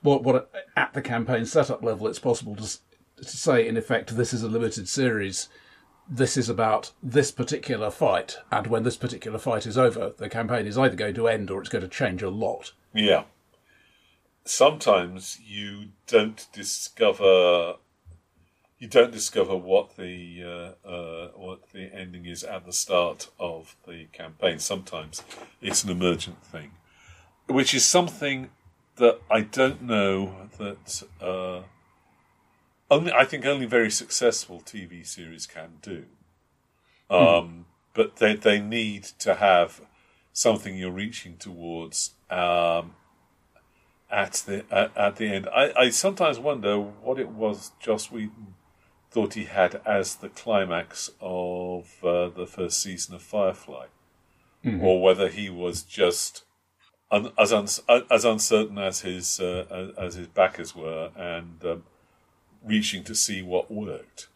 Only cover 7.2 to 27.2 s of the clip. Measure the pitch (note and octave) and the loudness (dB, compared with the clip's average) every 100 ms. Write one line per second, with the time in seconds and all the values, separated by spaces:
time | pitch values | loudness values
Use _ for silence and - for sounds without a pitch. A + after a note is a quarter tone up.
7.2 | C3+ - B2+ D3 - A#2 G#2+ - C3+ F2+ | 2 -2 -4 -4 -4 -4 -4 0 2 2
8.2 | - - - A2 G#2 A2+ A2+ A2+ A#2+ - | -2 -12 -4 -4 0 0 0 -2 -6 -8
9.2 | A2 G#2+ - A2 A2+ A2 B2+ A2+ G2+ - | -10 -6 -2 -2 -2 4 4 4 -6 -6
10.2 | - A2+ A2+ A#2+ G#2 G#2 C3 F#2 G#2 G2 | -8 -4 -2 -2 -2 2 2 2 -4 0
11.2 | A#2 A2 F#2+ F#2+ - A2 F2+ - B2 F#2 | 2 0 -2 -6 -4 -6 -4 -2 -2 -2
12.2 | G2 G2+ G2+ A2 - _ _ G#2+ G#2 F2 | -4 -2 -4 -4 -10 _ _ 0 4 4
13.2 | - _ _ _ _ _ _ _ _ _ | 2 _ _ _ _ _ _ _ _ _
14.2 | _ _ - - C#3 D3+ B2 G2 F2 F#2 | _ _ -8 4 4 6 4 4 2 -10
15.2 | F#2 - G#2+ G2+ G2+ G2+ G#2 _ - A#2 | -14 -16 -14 -12 -12 -12 -16 _ 4 4
16.2 | G#2+ G#2+ - - F#2 - - - A2 F#2+ | 4 -4 -18 -14 -10 -8 -10 2 2 4
17.2 | G2+ F#2 F2+ F2 E2+ F2 _ _ - - | 6 8 6 4 0 -8 _ _ -20 -20
18.2 | _ _ _ _ _ _ A2+ B2+ A#2+ A2+ | _ _ _ _ _ _ 4 6 6 4
19.2 | - A2+ F#2 F#2+ F2+ G2 G2+ - F#2 F2+ | -4 0 0 0 2 2 2 -10 -12 -12
20.2 | F2 F2 F2 F2 F2 F#2 G2 F2 E2+ E2 | -14 -14 -12 -12 -14 -16 -14 -12 -10 -12
21.2 | F2 - F#2 F#2 _ G2 F#2 G2 F#2 F2 | -14 -14 -16 -16 _ -16 -16 -14 -16 -14
22.2 | F2 E2+ - G2 F2 F2 - F#2 F2 D#2 | -14 -12 -10 -12 -6 -6 0 2 2 -2
23.2 | - _ F2 E2 D#2+ - - E2+ D#2+ - | -16 _ -8 -8 -14 -20 -20 -18 -18 -16
24.2 | E2 D#2+ F#2 D#2+ - F#2+ F#2 E2+ D#2 D2+ | -18 -2 -2 0 -4 -6 -6 -12 -12 -16
25.2 | - - - _ G2+ - G2+ F2+ F2+ E2+ | -16 -20 -20 _ -4 -2 -2 0 0 0
26.2 | F2 E2+ _ E2 D2 - _ _ - - | -4 -14 _ -18 -16 -20 _ _ -20 -20